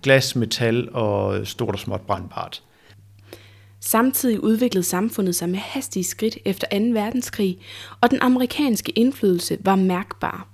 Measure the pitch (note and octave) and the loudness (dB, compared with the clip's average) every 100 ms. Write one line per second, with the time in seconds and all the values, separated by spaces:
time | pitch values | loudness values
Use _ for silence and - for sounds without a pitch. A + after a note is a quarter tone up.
0 | C3+ C3+ C3 B2 A2 - A#2+ A#2 - - | 6 4 4 -2 -2 0 2 2 0 0
1 | G#2+ G2+ G2 G2 G2+ - G#2+ G2 - G2 | 0 2 2 0 -4 -4 -4 -4 -4 -8
2 | - G2 F#2 - - - _ _ _ - | -4 -6 -4 -10 -10 -12 _ _ _ -20
3 | - - - - - - - - - A3 | -20 -20 -20 -20 -20 -20 -20 -12 -2 2
4 | B3+ C4 B3+ G#3 G#3+ A3 B3 F#3+ F3+ F3+ | 2 2 0 2 2 4 2 2 0 0
5 | A3 - F#3+ F3 F3 F#3+ - C4+ - - | -2 0 0 0 -2 -4 -4 -8 -6 -4
6 | F3 - A3 - - F#3+ - G3+ A3+ A3 | -4 -2 -4 -2 -4 -4 -2 0 0 0
7 | G3+ B3+ - - G3 F#3 - - - - | -2 -4 -6 -2 -2 -2 -10 -18 -18 0
8 | A#3+ C4 B3+ B3+ B3 - C#4+ G#3+ - - | 2 4 2 2 2 0 0 0 -2 2
9 | A#3+ C4+ G3+ F3 - D#3+ F#3+ F#3+ F#3 F3+ | 2 2 2 2 0 -2 2 4 4 0
10 | G3+ - - - F3+ | -4 -6 -6 -6 -14